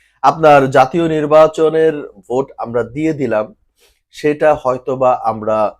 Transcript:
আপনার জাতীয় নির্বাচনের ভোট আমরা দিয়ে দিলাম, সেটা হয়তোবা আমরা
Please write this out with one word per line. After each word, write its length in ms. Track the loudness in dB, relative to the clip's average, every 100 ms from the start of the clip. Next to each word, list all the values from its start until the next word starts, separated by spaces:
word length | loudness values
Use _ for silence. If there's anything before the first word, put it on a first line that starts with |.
| _ _
আপনার 480 | 0 2 4 4 4
জাতীয় 380 | 2 2 0 -2
নির্বাচনের 840 | -2 2 4 4 2 -2 2 0 -2 -10 -20 _
ভোট 180 | -6 -6 -10
আমরা 240 | -6 -4
দিয়ে 300 | -6 -6 -6
দিলাম, 420 | -4 -4 -4 -6 _ _ _ _ _ _
সেটা 440 | -6 -4 0 0
হয়তোবা 580 | 0 -4 -6 -6 -2 -2
আমরা 600 | -2 -4 -6 -4 -2 -4